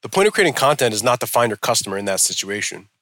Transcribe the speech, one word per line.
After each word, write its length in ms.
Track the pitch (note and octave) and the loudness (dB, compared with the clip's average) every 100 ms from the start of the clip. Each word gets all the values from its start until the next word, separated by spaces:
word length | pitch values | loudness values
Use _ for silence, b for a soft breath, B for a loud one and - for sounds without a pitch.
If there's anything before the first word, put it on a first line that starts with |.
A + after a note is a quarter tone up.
The 60 | - | -2
point 180 | E3 G#3 | 2 2
of 60 | |
creating 200 | - F3+ | 4 2
content 400 | C3 C3+ D3 B2 | 4 2 2 0
is 80 | G#2+ | 0
not 180 | A#2 B2 | 0 0
to 60 | A#2 | 0
find 220 | A#2+ A#2+ | 2 0
your 80 | G#2 | 0
customer 400 | - A2+ - G2 | -2 -2 -2 -6
in 80 | G2+ | -4
that 140 | F#2+ | -2
situation. 720 | - F#2 F#2+ G2+ - F2 G2+ _ | -2 -2 -6 -6 -6 -10 -18 _